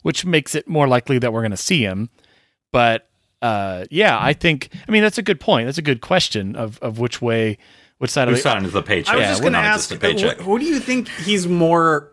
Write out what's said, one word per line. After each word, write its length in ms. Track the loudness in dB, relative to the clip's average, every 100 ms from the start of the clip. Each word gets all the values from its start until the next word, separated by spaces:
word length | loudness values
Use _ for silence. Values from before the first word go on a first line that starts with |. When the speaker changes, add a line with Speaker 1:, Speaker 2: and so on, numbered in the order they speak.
Speaker 1:
which 240 | -4 -4 0
makes 280 | 0 0
it 140 | -6 -2
more 180 | 0 4
likely 320 | 2 2 0
that 120 | 0
we're 80 | -2
gonna 140 | -2 -4
see 260 | 0 0
him. 280 | 0 -2 -8 -10 _ _ _ _ _
But, 380 | 2 4 2 -4 _ _ _
uh, 460 | -2 -2 -4 -6 -6
yeah, 280 | 0 2 2
I 140 | 0
think, 340 | 0 0 0 -4 -14 0
I 60 |
mean, 100 | 2
that's 140 | 4 0
a 60 |
good 180 | -2 -2
point. 280 | 2 2 0
That's 100 | -2
a 40 |
good 200 | -2 -2
question 520 | 0 0 0 -2 -6 -6
of, 220 | -8 -8
of 160 | -8 -4
which 240 | -4 -2
way, 340 | -2 0 0 -4 _ -20 _ _
which 120 | -4
side 180 | 0 2
Speaker 2:
Whose 100 | 2
Speaker 1:
of 40 |
the 60 | 2
Speaker 2:
side 120 | 0
is 80 | 0
the 100 | -2
paycheck? 320 | 0 0 2
Speaker 3:
I 20 | 0
was 60 |
Speaker 1:
Yeah, 80 | 2
Speaker 3:
just 120 | 0
Speaker 1:
what 100 | 0
Speaker 3:
gonna 100 | 2
Speaker 2:
Not 60 | 0
Speaker 3:
ask, 180 | 0 -4
Speaker 2:
just 120 | -2
the 60 | 0
paycheck. 320 | 2 0 -2
Speaker 3:
wh-, 40 |
who 160 | -2 0
do 80 | 0
you 140 | -2
think 280 | -2 -2 -4
he's 380 | -8 -2 -2 0
more 600 | 2 2 4 4 0 -4